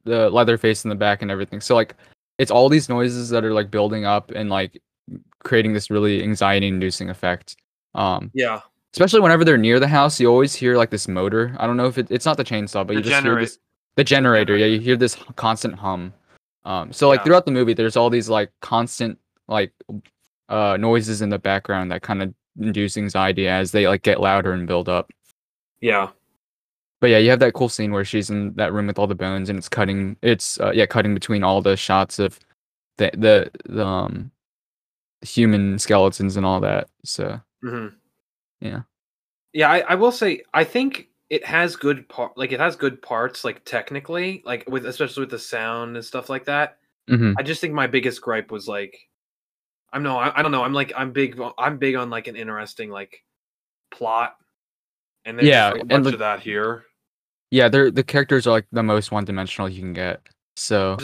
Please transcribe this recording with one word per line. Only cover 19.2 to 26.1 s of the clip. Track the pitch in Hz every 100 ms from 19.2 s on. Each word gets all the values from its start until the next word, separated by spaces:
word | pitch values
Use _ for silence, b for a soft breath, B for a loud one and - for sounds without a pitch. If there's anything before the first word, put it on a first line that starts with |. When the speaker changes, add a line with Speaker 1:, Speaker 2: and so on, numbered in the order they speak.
| _ _ -
Speaker 1:
like, | 107 98 _ - 104 - _ _ _ -
uh, | 107 104 98
noises | 113 117 107 107
in | 104
the | 101
background | 98 98 - 95 92
that | 90
kinda | - 101 95 - _ -
induce | 107 101 101 107
anxiety | 104 95 95 92 95
as | 92 92
they, | 104 92
like, | 98
get | - -
louder | 95 98 92
and | 90 85
build | 90 90
up. | 87 - _ _ _ _ _ _ -
Speaker 2:
Yeah. | 120 101 95